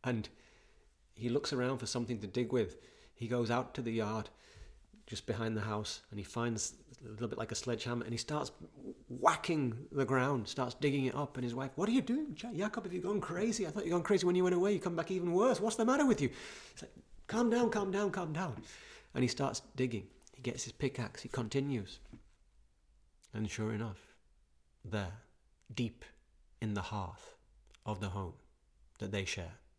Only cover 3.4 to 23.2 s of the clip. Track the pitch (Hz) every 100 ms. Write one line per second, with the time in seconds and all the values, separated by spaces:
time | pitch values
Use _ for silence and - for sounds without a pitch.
3.4 | 113 120 127 - 117 113 104 110 - -
4.4 | - - - - - - - 104 - 113
5.4 | 113 110 104 107 104 - - 101 95 -
6.4 | 117 110 - - - - 117 107 117 -
7.4 | 113 110 - 117 120 120 113 117 - 151
8.4 | 139 - - - - - - 123 151 -
9.4 | - 160 127 113 147 143 127 135 131 139
10.4 | 104 - 123 - 147 139 131 135 143 -
11.4 | 123 120 135 - 202 254 254 254 302 151
12.4 | 240 185 208 226 190 180 180 208 - 170
13.4 | 220 226 175 151 165 175 170 196 180 180
14.4 | 180 180 196 202 180 170 160 190 175 180
15.4 | 240 220 214 220 226 277 285 214 131 -
16.4 | - - - - - - - - - 220
17.4 | 240 240 233 214 196 190 208 180 170 156
18.4 | 180 107 - - - - - - 123 -
19.4 | 139 - - - 127 113 92 - - -
20.4 | 123 - - - 139 - 110 - - -
21.4 | 113 139 139 127 95 - - - - _
22.4 | _ _ - _ _ _ _ _